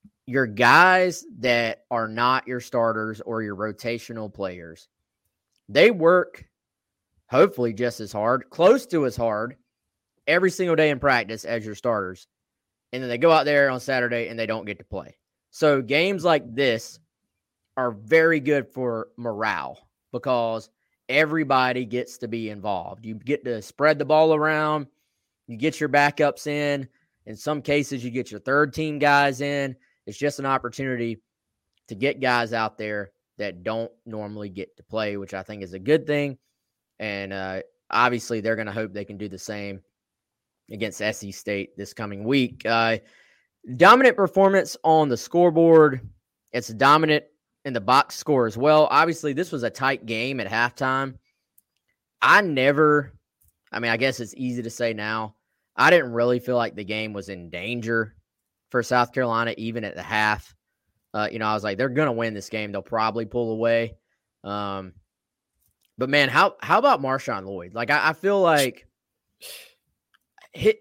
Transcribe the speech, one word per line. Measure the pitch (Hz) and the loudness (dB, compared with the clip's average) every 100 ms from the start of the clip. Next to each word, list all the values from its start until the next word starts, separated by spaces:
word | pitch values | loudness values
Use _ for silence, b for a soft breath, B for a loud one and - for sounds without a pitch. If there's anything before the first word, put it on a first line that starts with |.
| - _ - | -20 _ -4
Your | 127 123 | -2 -2
guys | 104 123 151 185 185 185 - 330 220 | 4 6 8 8 6 2 -2 -12 -6
that | 123 120 113 - - | 0 0 0 -4 -6
are | 120 110 | -4 -4
not | 110 123 131 117 | 0 0 0 -2
your | 127 | -8
starters | 117 123 117 110 110 107 | -4 -2 0 -2 -6 -8
or | 113 113 | -8 -6
your | 107 98 | -6 -6
rotational | 107 104 120 117 - 113 107 | -8 -8 -8 -8 -10 -12 -12
players, | 104 95 90 85 82 _ _ _ _ _ _ _ _ - | -8 -10 -10 -18 -20 _ _ _ _ _ _ _ _ -2
they | 123 202 | 6 6
work | 202 160 180 175 - - _ _ _ _ _ _ _ - | 6 4 4 2 -8 -20 _ _ _ _ _ _ _ -2
hopefully | 127 190 202 120 | 4 4 2 -4
just | 104 120 - | -2 -4 -4
as | 104 | -10
hard, | 107 107 131 - | -4 0 0 -4
close | - 175 262 - | 2 4 4 2
to | 170 135 | -2 -2
as | 117 | -2
hard, | 117 107 117 - _ _ _ _ _ _ - | -2 -2 -6 -10 _ _ _ _ _ _ 0
every | 170 185 | 2 2
single | 175 185 160 | 0 0 2
day | 156 | 2
in | 139 | 2
practice | 143 123 101 110 | 2 2 0 -8
as | - 117 107 | -6 -6 -6
your | 104 | -6
starters. | 123 110 92 95 _ _ _ _ _ _ _ | -2 -2 -4 -10 _ _ _ _ _ _ _
And | 127 | -10
then | 127 | -6
they | 120 | 2
go | 165 | 4
out | 156 139 | 4 4
there | 143 139 | 2 2
on | 127 | 0
Saturday | - 131 120 120 101 | -2 -2 0 -2 -4
and | 113 | -6
they | 110 | -4
don't | 110 101 | -4 -6
get | 101 | -12
to | - | -10
play. | 98 69 _ _ _ _ | -12 -12 _ _ _ _
So | - 151 139 | 0 2 2
games | 113 143 180 196 | 0 0 0 0
like | 170 156 123 117 | 0 0 0 -2
this | 135 110 - - _ _ _ _ _ _ _ - | 0 0 -6 -20 _ _ _ _ _ _ _ -6
are | 123 | -6
very | 104 107 160 160 160 | -6 2 4 4 2
good | 135 143 - | 0 -2 -2
for | 131 123 113 110 - | -6 -6 -6 -8 -10
morale | 120 104 107 90 67 65 _ _ _ | -10 -4 -4 -4 -6 -14 _ _ _
because | 123 135 127 113 113 - _ _ _ - | -8 -2 -2 -2 -4 -10 _ _ _ -2
everybody | 135 156 160 143 135 127 127 120 | 0 2 0 2 2 2 -2 -4
gets | 123 123 - | -6 -6 -10
to | 117 | -8
be | 117 110 | -6 -8
involved. | 104 101 95 90 98 110 | -8 -6 -6 -8 -14 -14
You | 110 | -12
get | 110 143 123 | -6 -4 -4
to | 113 | -8
spread | - - 147 147 | -8 0 2 2
the | 143 | 2
ball | 156 160 | 4 4
around. | 151 151 156 151 151 139 _ _ _ _ _ - | 4 2 0 0 -2 -6 _ _ _ _ _ -16
You | 117 | -4
get | 147 - | -4 -2
your | 151 | 0
backups | 143 143 143 147 - 151 | 4 2 2 0 -2 -6
in. | 147 147 143 131 _ _ _ - | -4 -2 -4 -6 _ _ _ -18
In | 110 | -12
some | - 147 | -6 -6
cases, | 135 147 143 135 | -2 -2 -2 -6
you | 120 | -8
get | 120 120 | -8 -8
your | 104 | -10
third | - 139 147 | -2 0 0
team | 139 156 147 | -2 -6 0
guys | 147 143 143 127 | 4 4 2 0
in. | 143 143 139 127 _ _ - | -4 -4 -6 -8 _ _ -18
It's | 104 | -6
just | 143 143 | -4 -4
an | 139 | -2
opportunity | 135 120 117 135 123 117 110 _ _ _ _ _ _ - | -2 -4 -8 -6 -4 -4 -8 _ _ _ _ _ _ -16
to | 104 | -6
get | 135 139 | -4 -2
guys | 131 120 117 | 0 0 0
out | 113 110 - | -4 -4 -6
there | 107 104 98 _ _ - | -8 -8 -10 _ _ -10
that | 101 90 | -10 -8
don't | 92 113 113 _ - | -6 -6 -6 _ -14
normally | 110 104 104 104 | -12 -10 -10 -12
get | 92 92 _ | -12 -14 _
to | |
play, | - 110 107 101 | -10 -6 -4 -6
which | 98 | -8
I | 95 | -12
think | 95 107 | -12 -12
is | 95 | -12
a | 92 | -8
good | 98 151 151 | 0 0 0
thing. | 147 143 131 _ _ _ _ _ - | -4 -4 -8 _ _ _ _ _ -14
And, | 107 101 98 | -10 -8 -8
uh, | 98 95 95 - _ - | -8 -8 -10 -12 _ -6
obviously, | 110 123 120 - 113 | 0 2 0 -6 -6
they're | 107 110 | -4 -4
gonna | 107 | -4
hope | 104 110 | -8 -8
they | 101 98 | -8 -12
can | 104 | -12
do | 104 | -12
the | 92 | -12
same | - 104 101 98 _ _ _ _ _ _ _ _ _ | -12 -12 -10 -14 _ _ _ _ _ _ _ _ _
against | 107 107 - | -10 -8 -4
S | 107 104 | -6 -6
C | 101 | -10
State | 95 - 101 98 - | -12 -6 -6 -6 -12
this | 98 | -16
coming | - 107 101 | -12 -10 -8
week. | 107 139 123 - 110 | -2 0 0 -4 -2
Uh, | 117 113 113 b b b b b _ - 127 | 0 0 -2 b b b b b _ -8 6
dominant | 180 247 262 - | 8 8 6 4
performance | 185 190 196 196 160 - | 2 4 4 4 0 -2
on | 156 160 147 | 2 4 4
the | 117 | 0
scoreboard. | - 170 175 160 165 160 151 131 110 - _ _ _ | -2 4 4 6 8 8 8 4 -10 -20 _ _ _
It's | 123 113 | -8 -6
dominant | 110 135 151 160 147 - _ _ _ 143 | 2 6 6 6 0 -2 _ _ _ -8
in | |
the | 120 | -4
box | 98 131 - - | 2 4 2 -4
score | - 139 113 | 0 0 0
as | 110 | 0
well. | 143 156 151 | 4 6 6
Obviously, | 139 165 165 151 | 4 2 0 -4
this | 139 180 | -4 -6
was | 143 | -4
a | 117 | -6
tight | - 135 139 113 | -2 -2 -2 -4
game | 113 127 135 | -6 -4 -6
at | 98 | -4
halftime. | 113 120 - 131 131 135 127 _ _ _ _ _ _ _ _ _ - | -2 -2 -2 -2 -2 -4 -10 _ _ _ _ _ _ _ _ _ -2
I | 120 180 | 4 4
never | 196 139 135 143 151 147 139 - _ _ _ _ _ - | 4 2 2 4 4 2 -2 -12 _ _ _ _ _ -4
I | |
mean, | 117 | 0
I | 113 | 2
guess | 135 127 | 0 -2
it's | 110 - | -8 -8
easy | 127 123 | -6 -6
to | 117 | -8
say | - 117 | -4 -4
now. | 107 107 110 110 _ _ _ _ - | -2 -4 -4 -6 _ _ _ _ 2
I | 139 | 6
didn't | 175 127 | 6 2
really | 117 120 123 | 0 0 0
feel | 123 123 | 0 -2
like | 117 95 | -2 -4
the | 98 | -8
game | 107 110 | -6 -6
was | 104 95 | -10 -12
in | 95 87 | -14 -12
danger | 87 92 120 110 113 110 _ _ _ _ _ _ | -12 -8 -8 -2 -2 -2 _ _ _ _ _ _
for | 127 | -4
South | 113 123 123 | 0 0 0
Carolina, | - 123 113 117 - | -2 -2 -2 -4 -6
even | 113 113 | -8 -8
at | 104 - | -10 -10
the | |
half. | 90 107 107 107 - _ _ _ _ _ _ | -4 0 0 -2 -6 _ _ _ _ _ _
Uh, | 104 107 | -6 -6
you | 110 | -4
know, | 110 | -4
I | |
was | 107 | -2
like, | 104 98 | -4 -4
"They're | 135 | -2
gonna | 123 151 | 0 -2
win | 117 117 | -2 -4
this | 104 - | -6 -8
game. | 110 104 | -8 -6
They'll | 98 | -8
probably | - 113 110 110 110 | -6 -2 -2 -2 -6
pull | 120 117 | -4 -4
away." | 110 117 117 113 - _ _ _ _ 101 | 0 2 2 0 -8 _ _ _ _ -10
Um, | 101 101 98 92 82 _ _ _ _ _ _ _ _ _ - | -8 -6 -8 -12 -20 _ _ _ _ _ _ _ _ _ -8
but | 131 | 0
man, | 147 135 | 2 4
how, | 131 190 - | 4 2 2
how | - 190 | 0 2
about | 277 202 | 4 2
Marshawn | 135 135 - 107 95 | 0 -4 -4 -8 -8
Lloyd? | 95 87 | -12 -10
Like, | 107 120 | -6 -2
I, | 147 151 | 2 0
I | |
feel | 156 190 202 | 0 0 2
like | 175 151 135 - _ _ _ _ _ _ B B B B _ _ _ _ _ _ _ - | 4 4 2 -4 _ _ _ _ _ _ B B B B _ _ _ _ _ _ _ -2
hi-, | 160 - | 0 0